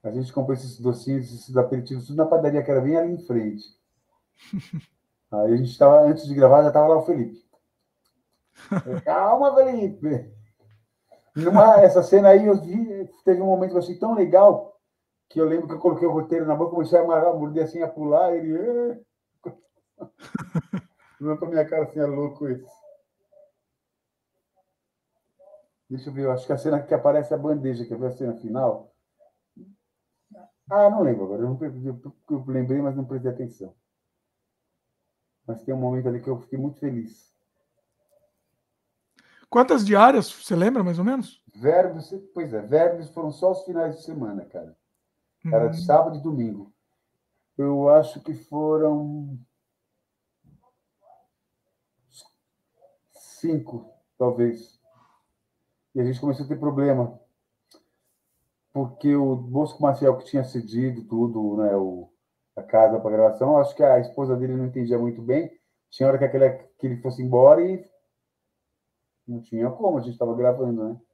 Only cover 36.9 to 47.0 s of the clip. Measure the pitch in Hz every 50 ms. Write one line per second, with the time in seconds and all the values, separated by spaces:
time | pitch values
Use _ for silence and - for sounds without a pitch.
36.9 | 127 117 110 113 - _ _ _ _ _ _ _ _ _ _ _ _ _ _ _
37.9 | _ _ _ _ _ _ _ _ _ _ _ _ _ _ _ _ _ _ _ _
38.9 | _ _ _ _ _ _ _ _ _ _ _ _ - 240 254 262 320 254 202 196
39.9 | 208 196 214 254 277 240 180 - - - - - 185 170 175 220 269 247 185 180
40.9 | 170 170 180 226 269 269 208 - - _ _ _ _ 107 117 139 165 180 185 175
41.9 | 160 160 147 - 196 196 - _ _ 180 160 143 113 107 104 107 139 156 170 175
42.9 | 175 170 160 143 - 165 160 151 143 - 180 185 185 185 - - 175 165 165 156
43.9 | 156 - - 165 160 147 120 104 101 95 - - - 90 82 80 _ _ _ _
44.9 | _ _ _ _ _ _ _ _ _ _ _ 160 113 113 117 - 160 165 175 -
45.9 | - - - - 156 147 143 160 151 127 117 110 101 101 98 _ _ _ _ _
46.9 | _ _